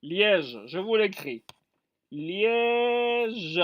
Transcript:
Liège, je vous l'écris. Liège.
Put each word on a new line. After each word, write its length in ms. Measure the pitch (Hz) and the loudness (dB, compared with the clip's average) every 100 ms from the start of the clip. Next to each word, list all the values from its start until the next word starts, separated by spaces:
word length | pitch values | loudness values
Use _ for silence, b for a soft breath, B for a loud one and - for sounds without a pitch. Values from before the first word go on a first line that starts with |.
Liège, 560 | 147 175 208 196 143 120 107 | -8 0 4 4 2 -8 -10
je 140 | 151 | -6
vous 160 | 196 226 | 0 2
l'écris. 480 | 208 196 139 117 _ - _ _ _ _ _ | 2 0 -10 -10 _ -20 _ _ _ _ _
Liège. 1500 | 147 151 185 214 233 233 240 240 240 240 240 233 226 165 160 | -12 -8 0 2 2 2 2 2 2 0 0 -2 -4 -6 2